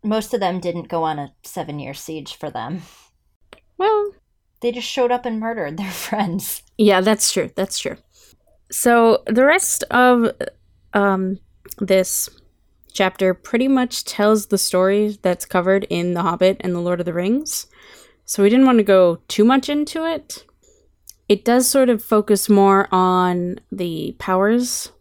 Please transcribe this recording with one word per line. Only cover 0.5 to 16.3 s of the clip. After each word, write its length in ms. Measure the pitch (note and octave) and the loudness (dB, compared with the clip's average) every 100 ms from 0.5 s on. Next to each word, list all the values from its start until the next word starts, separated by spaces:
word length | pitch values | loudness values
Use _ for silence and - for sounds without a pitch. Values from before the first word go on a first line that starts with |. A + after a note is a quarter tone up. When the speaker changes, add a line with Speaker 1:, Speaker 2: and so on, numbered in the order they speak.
| F3+ | -4
Speaker 1:
didn't 280 | F3 E3+ E3 | -6 -8 -6
go 160 | E3+ | -4
on 160 | D#3+ D3+ | -4 -4
a 140 | C#3+ _ | -10 _
seven-year 500 | - F#3 D3+ D3 C3+ | -14 -12 -10 -10 -12
siege 420 | C#3 - D#3 C#3 - | -14 -12 -12 -14 -14
for 140 | D3+ | -12
them. 320 | B2 A#2 F3+ - _ _ _ _ _ _ - _ - | -10 -10 -10 -14 _ _ _ _ _ _ -20 _ -4
Speaker 2:
Well, 340 | G4 G#4+ G#4 - _ _ _ _ | 0 0 -2 -10 _ _ _ _
Speaker 1:
They 100 | A#3+ | -6
just 160 | A#3+ A3+ | -4 -8
showed 240 | - B3 | -2 0
up 140 | B3 B3 | 0 -4
and 140 | A3+ | -6
murdered 380 | A3+ A3+ D3+ E3 | -6 -6 -8 -6
their 140 | G3 | -10
<laughs> 0 | |
friends. 720 | F3 - G#3+ G3+ F3+ - - _ - | -10 -6 -4 -2 -4 -8 -12 _ 2
Speaker 2:
Yeah, 240 | G#3+ F#3+ | 4 4
that's 300 | F#3+ A3 - | 2 0 0
true. 180 | G3 D3 - | -2 -4 -6
That's 240 | G3 - | -6 -6
true. 180 | - - _ _ _ _ _ _ _ | -8 -12 _ _ _ _ _ _ _
So 520 | - A#3+ A#3+ A#3 - - | -2 2 4 4 2 0
the 200 | A3+ C4+ | 2 2
rest 380 | F4+ - - - | 2 -2 -6 -2
of, 400 | A#3+ B3 B3 A3+ - - _ _ _ _ | 2 4 4 2 -2 -10 _ _ _ _
um, 460 | G#3 G3+ F#3+ F#3 F#3 _ _ - - | 0 0 0 -2 -6 _ _ -20 -10
this 500 | F#3 F#3+ F#3 - - _ _ _ _ _ _ | 0 0 0 -6 -8 _ _ _ _ _ _
chapter 420 | - F#3 F#3 F#3+ | -2 -2 2 0
pretty 340 | F3+ - A#3 C4+ | 0 -4 -2 2
much 360 | C4 B3 - | 2 0 -6
tells 440 | - - G#3 G#3+ - | -8 0 2 2 0
the 100 | G3 | -4
story 600 | - F#3 F#3 G3+ G#3 G3+ | 0 2 2 2 -2 -2
that's 240 | F#3 F3 - | -4 -4 -4
covered 400 | F#3 F3+ G3 G3+ | -2 2 0 0
in 240 | E3+ F3 | -4 -2
The 80 | F3 | -2
Hobbit 340 | F3+ | -2